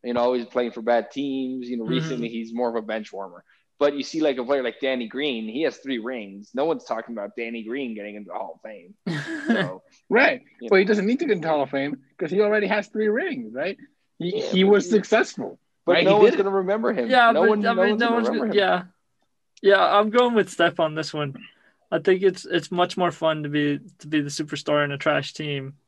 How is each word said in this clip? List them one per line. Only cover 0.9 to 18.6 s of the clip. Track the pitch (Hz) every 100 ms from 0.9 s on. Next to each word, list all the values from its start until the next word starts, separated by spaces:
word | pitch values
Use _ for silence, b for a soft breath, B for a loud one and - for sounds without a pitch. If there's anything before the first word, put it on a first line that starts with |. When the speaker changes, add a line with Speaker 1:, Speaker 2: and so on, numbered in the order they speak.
| 120 107
Speaker 1:
teams. | 139 143 135 127 131 123
You | 123
know, |
Speaker 2:
Mm-hmm. | 113
Speaker 1:
recently | 127 160 127 117
he's | 113 113
more | 117 123
of | 117
a |
bench | 107 110 107
warmer. | 95 95 87 _ _ _ _
But | 143 143
you |
see, | 135 160
like, | 151 131
a |
player | 123 139
like | 123 107
Danny | 131 127 113
Green, | 123 147 117 110
he | 117
has | 156 -
three | 135 123
rings. | 110 127 104 98 104
No | 123 156
one's | 135
talking | - 113 113 113
about | 101 110
Danny | 117 117
Green | 110 131 131 110
getting | 104 104
into | 98
the |
Hall | 90 92 82
of |
Fame. | 110 104 85 - -
Speaker 2:
<laughs> | 156 143 320 285
Speaker 1:
So, | 226 160 - _ b _
Speaker 3:
Right. | 214 240 165 _ _
Speaker 1:
you | 240
Speaker 3:
But | 190
he |
Speaker 1:
know. | 196
Speaker 3:
doesn't | 214 190
need | 262
to | 330
get | 196
into | 160
the |
Hall | 151
of | 135
Fame | 139 139 143 _ _
'cause | 160
he | 185
already | 208 214 202
has | 214 202
three | 214 214
rings, | 220 370 269 220
right? | 120 170 196 - _ _ _
He, | 170 208
Speaker 1:
Yeah, | -
Speaker 3:
he | 185
Speaker 1:
but | 196
Speaker 3:
was | 202 -
Speaker 1:
he, |
Speaker 3:
successful, | 220 190 220 - - 208 - _ _ -
Speaker 1:
but |
Speaker 3:
right? | 175
Speaker 1:
no | 180
Speaker 3:
He | 202
Speaker 1:
one's | 208
Speaker 3:
did | 330
it. |
Speaker 1:
gonna | 196 196
remember | 185 208 226
him. | 214 233
Speaker 2:
Yeah, | 254 233
Speaker 1:
No | 226
Speaker 2:
but, | 190
Speaker 1:
one, | 214 220
Speaker 2:
I |
Speaker 1:
no | 233
Speaker 2:
mean, | 190
Speaker 1:
one's | 214
Speaker 2:
no | 233
Speaker 1:
gonna | 233
Speaker 2:
one's | 226
Speaker 1:
remember | 226 233
Speaker 2:
gonna, |
Speaker 1:
him. | 202